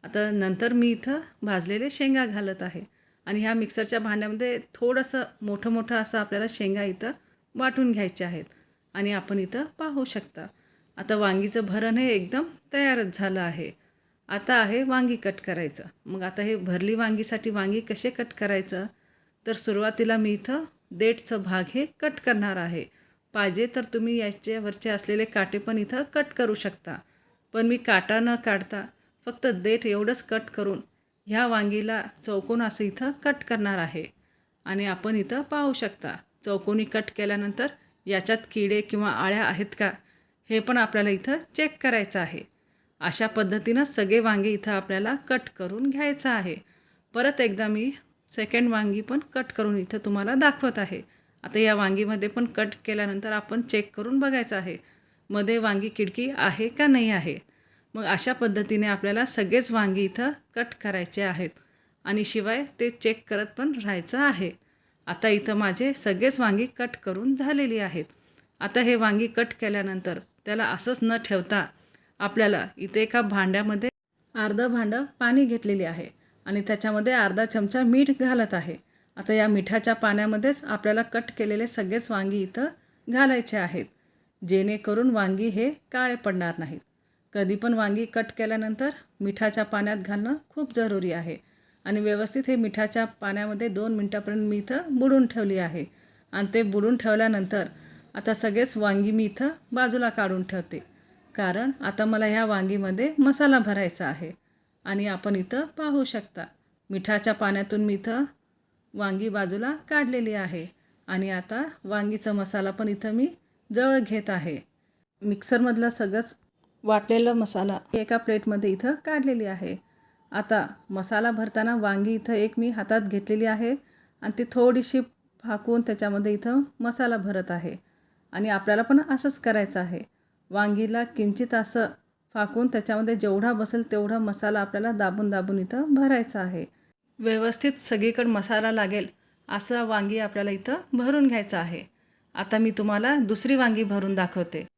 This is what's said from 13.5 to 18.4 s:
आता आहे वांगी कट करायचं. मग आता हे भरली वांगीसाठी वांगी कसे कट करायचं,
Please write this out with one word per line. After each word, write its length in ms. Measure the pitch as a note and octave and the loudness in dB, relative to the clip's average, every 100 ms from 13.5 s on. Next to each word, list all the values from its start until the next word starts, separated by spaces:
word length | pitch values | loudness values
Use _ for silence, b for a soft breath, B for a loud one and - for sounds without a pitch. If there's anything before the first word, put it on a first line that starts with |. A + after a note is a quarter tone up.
| D#3+ D#3 - _ _ _ _ - | -4 -10 -12 _ _ _ _ -8
आता 240 | G3+ - | -6 2
आहे 300 | B3 G#3+ A3+ | 4 4 2
वांगी 320 | C4 B3+ B3 A#3 | 2 2 2 0
कट 240 | G3+ F#3+ | -4 -6
करायचं. 420 | - F3 E3 D3+ - _ - | -6 -4 -4 -8 -18 _ -10
मग 160 | F#3+ | -8
आता 180 | F#3 F#3+ | -6 -4
हे 140 | G#3 A3 | -2 -2
भरली 380 | F3+ F3+ G3 A3 | -2 -2 0 0
वांगीसाठी 540 | A3+ G#3+ A3 A3 A3+ | 0 0 -2 -4 -4
वांगी 300 | G#3 G3 G#3+ | -2 0 -2
कसे 280 | A3+ G#3 B3 | -4 -4 -4
कट 240 | B3+ A#3+ | -4 -10
करायचं, 520 | - | -4